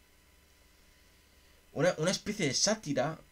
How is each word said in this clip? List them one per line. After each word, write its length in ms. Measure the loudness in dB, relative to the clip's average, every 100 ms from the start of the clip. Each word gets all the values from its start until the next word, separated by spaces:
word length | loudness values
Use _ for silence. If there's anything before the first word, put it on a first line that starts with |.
| -20 -20 _ -20 -20 _ -20 -20 -20 -20 -20 -20 _ -20 -20 -20 -10
una, 220 | 0 2 2
una 120 | 0
especie 360 | -2 -4 -2 -2
de 80 |
sátira 640 | 2 2 0 0 0 -2 -4 -14